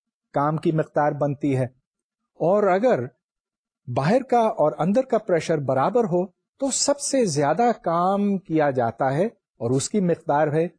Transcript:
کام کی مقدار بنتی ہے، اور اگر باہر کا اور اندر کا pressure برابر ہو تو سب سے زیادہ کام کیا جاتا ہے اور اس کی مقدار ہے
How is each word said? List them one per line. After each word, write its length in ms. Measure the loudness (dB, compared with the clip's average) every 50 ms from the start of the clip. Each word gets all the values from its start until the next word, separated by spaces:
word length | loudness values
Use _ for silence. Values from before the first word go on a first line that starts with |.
| _ _ _ _ _ _ -4
کام 240 | -2 -2 -2 -2
کی 140 | -2 -2 0
مقدار 400 | 0 0 -2 -2 -2 -2 0 0
بنتی 460 | 0 -2 -2 -4 -4 -2 -2 -2 0
ہے، 80 | -2 -2 -4 -8 _ _ _ _ _ _ _ _ _ _ _ _ -2
اور 240 | 0 2 2 2 4
اگر 420 | 2 2 2 2 2 2 0 -2 -4 -10 _ _ _ _ _ _ _ _ _ _ _ _ _ _
باہر 360 | -8 -4 -2 0 2 2 2 2
کا 160 | 2 2 2
اور 320 | 2 2 2 0 0 0 0 0
اندر 220 | 0 0 0 0
کا 160 | 0 0 -2
pressure 400 | -2 0 0 -2 0 0 0 -2
برابر 460 | -2 0 0 0 0 0 2 2 0 0
ہو 220 | 0 0 -2 -2 -4 _ _ _ _ _ -6
تو 120 | -4 -4
سب 280 | -2 -2 0 -2 -2 -2
سے 260 | -4 -4 -2 0 0
زیادہ 460 | 0 0 0 0 0 2 2 0 0 0 -2 -2
کام 540 | -2 0 0 0 0 0 0 0 0 -2
کیا 320 | -2 -4 -2 0 0 0 2
جاتا 420 | 0 0 0 -2 -2 -2 -2 -2 0
ہے 120 | 0 -2
اور 460 | -2 -4 _ _ _ _ -6 -4 -2
اس 180 | 0 0 -2 -2
کی 100 | -2 0
مقدار 480 | 0 0 0 -2 -2 -2 0 0 0
ہے 200 | 0 0 -2 -2 -4 -6